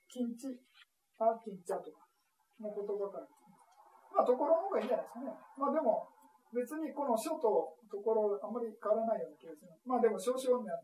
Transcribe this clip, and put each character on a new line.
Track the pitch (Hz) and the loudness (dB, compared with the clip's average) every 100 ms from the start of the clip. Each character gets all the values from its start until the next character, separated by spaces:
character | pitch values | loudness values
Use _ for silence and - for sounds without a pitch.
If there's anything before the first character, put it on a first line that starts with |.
| _ | _
金 | 247 233 - | -6 -6 -6
地、 | 269 247 _ - - _ _ - | -10 -12 _ -20 -20 _ _ 0
ア | 226 226 | 2 0
ー | |
キ | 214 | -4
ン | 185 | -10
チ | - | -6
ャ | 185 | -6
と | - | -6
か | - _ _ _ _ _ - | -16 _ _ _ _ _ -12
の | 214 | -10
言 | 202 202 202 | -6 -4 -4
葉 | 196 | -4
か | 175 | -6
ら。 | - _ _ - _ - - - - | -14 _ _ -20 _ -20 -20 -20 -2
ま | 392 | 4
あ、 | - | 4
と | 254 | 6
こ | 330 | 4
ろ | 330 | 4
の | 392 | 2
方 | 269 | 0
が | |
い | |
い | 214 | 0
ん | |
じ | |
ゃ | 220 | 0
な | |
い | - | -2
で | |
す | |
か | 233 | -8
ね。 | 262 - - - | -10 -10 -14 -4
ま | 277 | 0
あ、 | |
で | 311 | 2
も、 | 262 - - - - _ _ | 4 2 0 -14 -20 _ _
別 | 233 247 311 | -4 -4 -4
に | 302 | -6
こ | 285 269 | -2 0
の | 220 | 0
書 | 311 311 | 0 0
と | 226 196 - - - | 2 2 0 -6 -12
と | 202 | -4
こ | 220 | 0
ろ、 | 220 214 202 | 2 2 0
あ | 202 | -4
ん | |
ま | 233 | -6
り | 233 214 | -6 -4
変 | 208 | 0
わ | 220 | 2
ら | 226 | 2
な | 208 | -2
い | |
よ | 165 | -4
う | |
な | - | -10
気 | 165 | -18
が | 302 | -18
す | - | -20
る。 | - 247 | -14 -2
ま | 247 | 2
あ、 | |
で | 226 | 4
も、 | 196 | 2
少 | 240 254 | -2 0
々 | 262 247 | 2 2
に | 214 | 0
は | - | -8